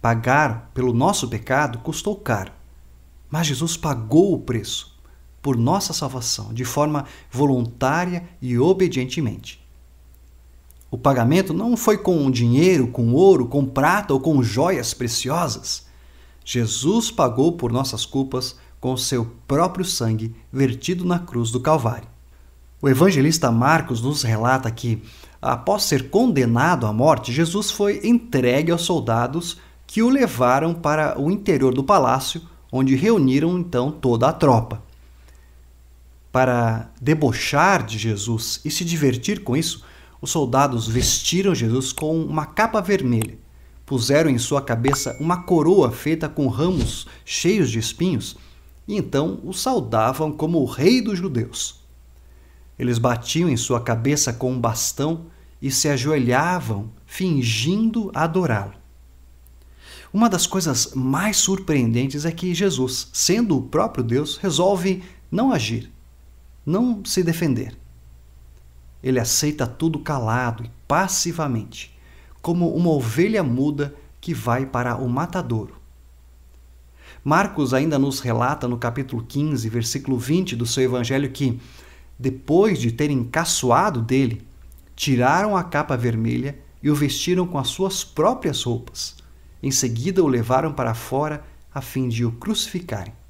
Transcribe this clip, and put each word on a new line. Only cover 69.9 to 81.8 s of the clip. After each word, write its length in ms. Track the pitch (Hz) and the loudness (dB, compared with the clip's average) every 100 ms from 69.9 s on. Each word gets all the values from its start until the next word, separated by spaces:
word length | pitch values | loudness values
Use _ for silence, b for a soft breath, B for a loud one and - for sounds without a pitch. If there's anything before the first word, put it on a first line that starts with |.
| 147 | -2
calado 640 | - 143 110 120 123 113 | -4 -4 0 0 -2 -6
e 80 | 117 - - | -12 -16 -2
passivamente, 1080 | 151 190 - 175 170 147 117 98 - - b b b b b | 0 2 -2 -4 -4 -2 -4 -6 -14 -18 b b b b b
como 320 | - 170 170 | -4 0 0
uma 180 | - 175 | 2 2
ovelha 520 | 147 117 110 196 220 | 2 0 0 2 2
muda 500 | 147 120 147 143 143 B B - | 0 0 0 -2 -6 B B -14
que 120 | - | -8
vai 320 | 123 117 120 135 | -4 -2 -2 -2
para 300 | 123 123 110 | -4 -2 -4
o 140 | 123 | -2
matadouro. 680 | 123 175 185 131 117 104 - - - - - - - - - - - - B B B | -2 -4 -6 -4 -4 -6 -16 -20 -20 -20 -20 -20 -20 -20 -20 -20 -20 -20 B B B
Marcos 500 | 139 160 202 - 131 | 0 2 2 -2 0
ainda 260 | 131 156 143 | 2 2 2
nos 220 | 139 131 | 0 0
relata 480 | 117 113 123 147 123 | -2 0 0 -2 -4
no 80 | 120 | -4
capítulo 440 | 120 120 131 120 | -4 -6 -6 -8
quinze, 460 | 117 139 151 135 110 | -6 -4 -2 -2 -2
versículo 500 | 117 117 139 139 123 | -4 -4 -6 -2 -4
vinte 380 | 120 170 185 117 | 0 0 0 -4
do 100 | 117 | -4
seu 180 | - | 0
evangelho 460 | 127 127 120 135 143 | 0 0 -2 -2 -2
que, 280 | 139 135 120 B B | -2 -2 -2 B B